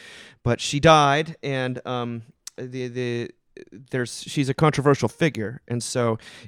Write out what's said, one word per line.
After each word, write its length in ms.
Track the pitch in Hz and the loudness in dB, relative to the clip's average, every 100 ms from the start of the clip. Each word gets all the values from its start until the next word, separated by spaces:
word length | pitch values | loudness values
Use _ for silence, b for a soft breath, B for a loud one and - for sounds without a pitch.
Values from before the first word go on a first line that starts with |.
| B B B B | B B B B
But 160 | 120 117 | -2 -2
she 180 | - 143 | -2 4
died, 580 | 160 156 143 143 160 160 | 6 8 6 2 0 -6
and, 420 | 143 135 127 127 | -6 -4 -4 -6
um, 380 | - 123 120 117 113 _ - - | -6 -6 -6 -8 -12 _ -20 -14
the, 300 | 127 127 123 | -12 -8 -8
the, 440 | 120 123 120 117 - _ - - | -6 -4 -4 -6 -12 _ -20 -20
there's, 480 | 107 135 131 120 - | -20 -6 -4 -4 -6
she's 280 | - - 135 | -8 -2 -2
a 40 | |
controversial 540 | 131 156 139 139 139 110 | 2 2 4 4 4 2
figure, 540 | - 160 110 104 135 - | 0 -2 -2 -8 -10 -8
and 160 | 120 | -6
so 360 | - 127 117 110 B B | -4 0 0 0 B B